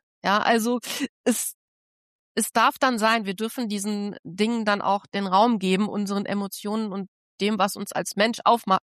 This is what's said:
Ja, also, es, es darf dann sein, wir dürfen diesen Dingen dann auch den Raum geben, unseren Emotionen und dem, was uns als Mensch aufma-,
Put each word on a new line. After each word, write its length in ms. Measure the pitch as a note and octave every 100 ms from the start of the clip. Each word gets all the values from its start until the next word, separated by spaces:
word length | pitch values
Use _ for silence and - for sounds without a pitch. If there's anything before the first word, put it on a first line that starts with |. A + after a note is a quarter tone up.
| _ _
Ja, 160 | F#3 G3+
also, 400 | - A#3 A3+ B3 - - C4+ -
es, 320 | B3+ A3 - - _ _ _ _ _ _ _ A#3
es 160 | -
darf 260 | A#3 B3 -
dann 200 | C4 A3+
sein, 260 | A3 A#3 G3
wir 100 | F#3
dürfen 340 | A3+ - A3
diesen 480 | G3+ G3+ G#3 G3+ -
Dingen 420 | E3+ F3+ A3 A#3 G#3+
dann 160 | G3+
auch 240 | F#3 G3 -
den 200 | G3+ G3
Raum 320 | F#3+ A#3+ A3
geben, 280 | F#3 F#3 G#3+
unseren 360 | G#3 G3 G3+ -
Emotionen 640 | G3+ G3 - G#3 A3 G#3+
und 180 | G3 F#3+ _ _ -
dem, 160 | G3+ A3
was 160 | G3+ G3
uns 140 | G3+
als 220 | - F#3 G3
Mensch 220 | A3+ A3+ -
aufma-, 340 | A#3 - F#3+